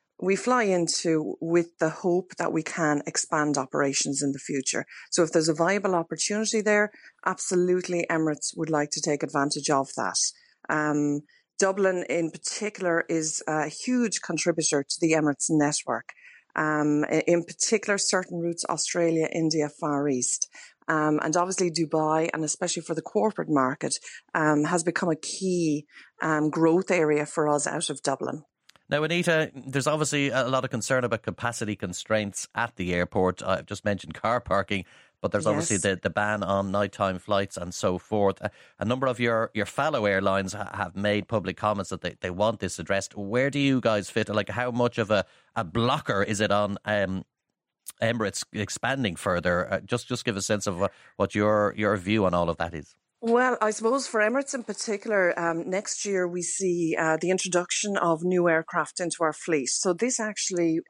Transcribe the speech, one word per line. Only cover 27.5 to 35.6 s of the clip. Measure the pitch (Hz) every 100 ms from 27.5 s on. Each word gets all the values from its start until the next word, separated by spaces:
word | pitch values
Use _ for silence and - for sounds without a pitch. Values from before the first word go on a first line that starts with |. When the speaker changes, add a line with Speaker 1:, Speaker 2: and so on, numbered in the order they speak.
| 147 -
Speaker 1:
out | 156 -
of | 143
Dublin. | - 135 147 151 - _ _ - -
Speaker 2:
Now, | 147
Anita, | 156 175 175 160 156
there's | 135 127 135 131
obviously | 151 151 147 139
a | 127 127
lot | 131
of | 127
concern | 117 - 131
about | 123 113
capacity | - 95 120 117 107 104
constraints | 95 90 - 110 104 - -
at | - 117 -
the | 90
airport. | 87 87 104 92 90
I've | - 95
just | - 104 -
mentioned | 101 -
car | 82 110 120
parking, | - 98 95 101 - - _ _
but | 98
there's | 104 107
obviously | 123